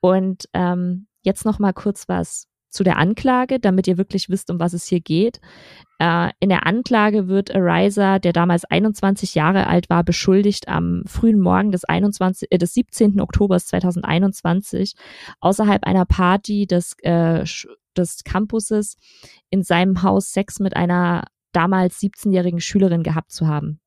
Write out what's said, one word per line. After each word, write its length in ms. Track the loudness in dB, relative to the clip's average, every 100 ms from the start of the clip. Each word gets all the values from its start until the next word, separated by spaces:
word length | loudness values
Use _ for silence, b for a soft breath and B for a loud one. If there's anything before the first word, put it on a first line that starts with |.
Und, 480 | 4 2 0 -4 -6
ähm, 520 | -2 -2 0 -4 -6 -10 _
jetzt 240 | -4 -2 -2
noch 140 | 0
mal 140 | 0
kurz 360 | 0 -4 -6 -6
was 380 | -4 -4 -10 -16 _ _
zu 140 | -2
der 140 | 0 2
Anklage, 640 | 0 0 0 0 0 0
damit 260 | 2 2 0
ihr 100 | 0
wirklich 300 | -2 -4 -4
wisst, 240 | -6 -4
um 80 | -4
was 140 | -2
es 120 | -4 -4
hier 140 | -4
geht. 400 | 0 0 0 -2 B B B B _ _
Äh, 340 | 0 2 0 -2
in 80 | 0
der 180 | 2 0
Anklage 600 | -2 0 2 2 2 0
wird 260 | -2 0 0
Ariza, 640 | 2 2 2 2 2 2
der 140 | 2
damals 320 | 2 2 2 0
einundzwanzig 680 | 0 0 0 0 0 -2
Jahre 340 | 0 2 2 2
alt 220 | 0 2
war, 140 | 0
beschuldigt, 640 | 0 0 2 4 2 -2 -4
am 360 | -4 -2 -4 -6
frühen 340 | 0 2 4
Morgen 320 | 4 2 2
des 140 | -2 -2
einundzwanzig, 680 | 0 0 0 -2 -2 -2
äh, 60 | 0
des 160 | 0
siebzehnten 480 | -2 -4 0 2 2
Oktobers 460 | 0 0 2 0 0
zweitausendeeinundzwanzig 1300 | -2 -2 -2 -2 0 0 0 -2 -2 -2 -6 -6 -6 B B B B
außerhalb 460 | 0 2 2 2 2
einer 180 | 2
Party 640 | 2 2 2 2 0 -4 0
des, 300 | -2 -2 -8
äh, 440 | 0 2 2 0 -2
Sch-, 240 | -8 -14 -20 _ -4
des 300 | -4 -6 -6
Campuses 720 | -4 -2 -4 -2 -4 -4 -12 b b b b _
in 140 | -4
seinem 400 | 0 2 2 2
Haus 300 | 2 2 0
Sex 260 | -4 -4 -4
mit 160 | -4 -2
einer 520 | 0 2 0 -2 -6 _ _
damals 480 | -2 2 2 0 0
siebzehnjährigen 580 | -6 -4 -2 0 0 -4
Schülerin 440 | -2 2 2 2
gehabt 280 | 0 -4 -6
zu 160 | -4 -2
haben. 320 | -2 -4 -10